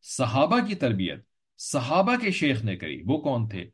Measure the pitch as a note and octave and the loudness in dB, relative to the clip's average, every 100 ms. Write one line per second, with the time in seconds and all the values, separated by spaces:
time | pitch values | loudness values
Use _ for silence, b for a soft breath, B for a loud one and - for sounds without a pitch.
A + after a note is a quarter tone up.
0 | - - B2 A#2+ D#3 A#3 G3+ G3+ C3 G#2 | -10 -2 0 2 4 4 2 0 0 0
1 | F2+ C#2 - _ _ _ - D3 B2 D#3+ | -2 -4 -12 _ _ _ -6 -4 0 2
2 | G3 B3 A3+ F#3 D3+ B2+ A2 F2+ D#2 C2+ | 4 2 0 0 2 2 -2 -4 -8 -8
3 | E2+ D3+ D3+ B2 A2+ G2 E2+ | -2 0 0 -2 -2 -6 -10